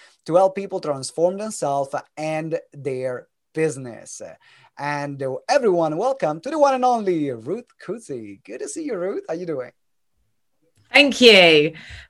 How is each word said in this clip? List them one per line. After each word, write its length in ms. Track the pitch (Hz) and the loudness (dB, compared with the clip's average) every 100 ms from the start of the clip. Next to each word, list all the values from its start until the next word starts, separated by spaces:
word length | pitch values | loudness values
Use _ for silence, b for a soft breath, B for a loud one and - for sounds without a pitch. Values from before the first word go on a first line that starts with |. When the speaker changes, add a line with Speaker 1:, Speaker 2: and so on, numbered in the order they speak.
| b b | b b
Speaker 1:
to 100 | - 165 | 0 2
help 180 | 190 | 2
people 260 | 190 196 185 | 0 -6 -6
transform 560 | 156 139 131 - 170 196 | -6 -6 -6 -2 0 0
themselves 580 | 214 - 147 139 139 135 - - | -8 -6 -2 -2 -4 -6 -10 -8
and 420 | 156 156 160 160 - | -6 -6 -4 -6 -8
their 560 | 143 139 131 127 123 - _ _ | -12 -8 -6 -6 -8 -12 _ _
business. 720 | 156 156 131 127 107 - - 90 - b b b - | -4 -4 -4 -12 -16 -18 -18 -18 -20 b b b -10
And, 440 | 143 147 143 139 | -6 -6 -6 -6
uh, 140 | 135 131 - | -8 -6 -2
everyone, 480 | 277 233 175 160 156 | 0 2 2 0 0
welcome 420 | 247 269 160 160 | -2 -2 -4 -4
to 100 | 247 | -6
the 80 | 320 | 2
one 160 | 277 | 2
and 100 | 262 | 4
only 460 | 254 240 196 170 147 | 2 0 0 -2 -4
Ruth 360 | 117 117 214 233 _ | -6 -8 -10 -10 _
Cuzzi. 580 | - 226 226 127 107 101 | -12 -12 -12 -12 -12 -18
Good 160 | - - | -18 -14
to 80 | - | -12
see 160 | - | -10
you, 120 | 302 202 | -8 -6
Ruth. 280 | 180 302 - | -6 -6 -8
How 60 | |
you 100 | 165 | -8
doing? 280 | 180 143 123 - _ _ _ _ _ _ _ _ _ _ _ | -6 -8 -10 -16 _ _ _ _ _ _ _ _ _ _ _
Speaker 2:
Thank 280 | 254 285 - | 4 4 6
you. 540 | 240 202 170 156 156 156 B B B | 8 10 8 6 4 -2 B B B